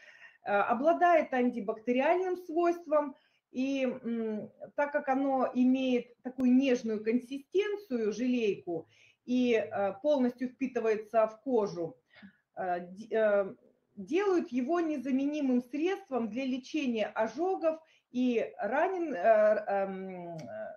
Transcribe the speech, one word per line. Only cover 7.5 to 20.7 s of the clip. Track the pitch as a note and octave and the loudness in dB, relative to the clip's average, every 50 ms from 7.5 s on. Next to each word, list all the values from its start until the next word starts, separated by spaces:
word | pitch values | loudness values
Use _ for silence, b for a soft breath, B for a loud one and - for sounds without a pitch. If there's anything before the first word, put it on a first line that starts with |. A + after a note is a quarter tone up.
| - F#4 G#4 G#4 G4+ G4+ - - B3+ A#3 A3 G3+ G3+ | 0 0 0 0 -4 -6 -6 -6 -4 -2 -2 -2 -2
желейку, | G#3+ B3 B3+ B3 B3 A3+ G3+ F3+ - - F3+ E3+ D#3 b b b b b b b b _ | -2 0 0 0 2 2 0 -2 -2 -6 -6 -8 -8 b b b b b b b b _
и, | - B3 B3+ B3 A#3+ A#3 | -2 0 2 2 4 2
э, | A3 - - - G3 G3+ G3 F#3+ - - | 2 0 -2 -4 -2 -2 -2 -2 -2 0
полностью | D4+ D4+ C4+ B3 A#3+ - - C4 B3 | 2 2 4 2 0 0 -4 -8 -8
впитывается | - _ C4 B3 - A#3+ A3 A3+ G#3+ G#3 A3 - - A3+ A3 | -6 _ -6 -4 -4 -2 0 0 0 0 -2 0 2 2 2
в | A3 - - _ | 2 -2 -8 _
кожу, | C#4 B3 A3 G3+ F#3 E3 F3 E3+ - - _ _ B B B B F#3+ B B B _ _ | 0 2 2 2 0 -2 -6 -6 -6 -8 _ _ B B B B -20 B B B _ _
э, | - F#3+ F3+ F3+ F3+ | -8 -4 -4 -4 -4
д-, | F3+ F3 F#3 G3 A3+ A3 - | -6 -10 -14 -16 -10 -4 0
э, | A3 A3 G#3+ G3+ G3+ G3 F#3 - - _ _ _ _ _ _ _ | 2 2 4 4 2 0 -2 -6 -14 _ _ _ _ _ _ _
делают | G3+ F#3+ F3+ C#4 F#4 G#4 G4+ F#4 E4 - - | -16 -8 -2 -2 0 2 2 2 2 0 -2
его | A#3+ B3+ B3 C4 E4+ F4 | -4 -4 -2 0 0 0
незаменимым | E4+ D#4 D4+ C4+ A3+ C#4+ B3+ C4+ C#4 C#4+ D4 D4+ C#4+ C4 B3 B3 A#3+ | 0 -2 -4 -4 -2 -2 0 0 0 0 -2 -2 0 0 0 0 0
средством | - - C#4+ D#4+ F#4 G4 G4 - - C4 A#3+ A#3 G#3 | -2 -4 -2 -2 -2 -2 -4 -6 -6 -4 -4 -4 -4
для | G3 B3+ C4+ | -4 -6 -4
лечения | C4 B3+ B3+ - - - D#4 C#4+ B3 A#3 A3 G3+ | -4 -4 -6 -6 -6 -6 -4 -2 -2 -2 -2 -2
ожогов | - - - A3 A3 A3 C4+ F4 F#4 F#4+ E4+ D#4+ D#4+ D#4 - b b b b b _ | -4 -2 -4 -4 -4 -2 -2 -2 -2 -2 0 0 -2 -2 -2 b b b b b _
и | - B3 B3+ B3 A#3+ A3 - - - - | -4 0 0 2 2 0 -2 -2 -6 -6
ранен-, | G3 G#3 B3 D4 E4+ F#4+ F#4+ F4+ E4+ D#4 B3 | -6 -2 0 0 0 0 0 -2 -4 -4 -4
э, | F3 F3+ A3+ A3 G#3+ G#3+ G#3+ G#3+ - - | 2 4 6 6 6 6 4 4 2 0
эм, | G3 G3 G3 G3 G3 F#3+ F#3+ F#3+ F#3+ F#3 F3+ F3 E3+ E3+ D#3+ C3 - G#2+ G#2+ G#2+ F2+ | 0 0 0 0 -2 -4 -8 -8 -10 -10 -10 -10 -10 -12 -12 -12 -12 -10 -10 -10 -12